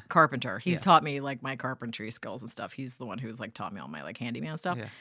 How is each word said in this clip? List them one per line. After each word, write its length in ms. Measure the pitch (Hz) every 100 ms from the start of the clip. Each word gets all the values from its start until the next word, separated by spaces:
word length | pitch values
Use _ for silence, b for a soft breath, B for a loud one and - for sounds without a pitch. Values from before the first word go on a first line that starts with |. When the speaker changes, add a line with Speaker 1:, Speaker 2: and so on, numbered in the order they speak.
| -
Speaker 1:
carpenter. 480 | 170 156 135 - 95
He's 220 | 180 160
Speaker 2:
Yeah. 40 |
Speaker 1:
taught 200 | 190 160
me, 160 | 151 143
like, 240 | 139 131
my 120 | 139 135
carpentry 540 | 131 131 120 - 107
skills 320 | - - 104
and 80 | 110
stuff. 240 | - 101
He's 220 | - 131 123
the 100 | 123
one 140 | 110
who's, 200 | 117 113
like, 140 | 110
taught 200 | - 95
me 60 | 98
all 80 | 67
my, 140 | 76
like, 140 | 71 104
handyman 400 | 120 123 156 156
stuff. 200 | 180 123
Speaker 2:
Yeah. 100 | 104 B